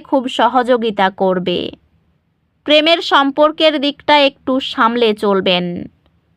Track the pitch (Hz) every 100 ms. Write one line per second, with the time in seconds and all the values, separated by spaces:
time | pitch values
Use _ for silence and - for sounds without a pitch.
0 | 302 277 254 - 233 254 240 240 226 208
1 | 190 196 190 185 180 175 - - _ _
2 | _ _ _ _ _ _ - 302 311 339
3 | - 330 277 285 302 311 311 302 285 -
4 | - 294 277 - - 262 - - 226 240
5 | 226 214 208 190 196 180 175 175 - _
6 | _ _ _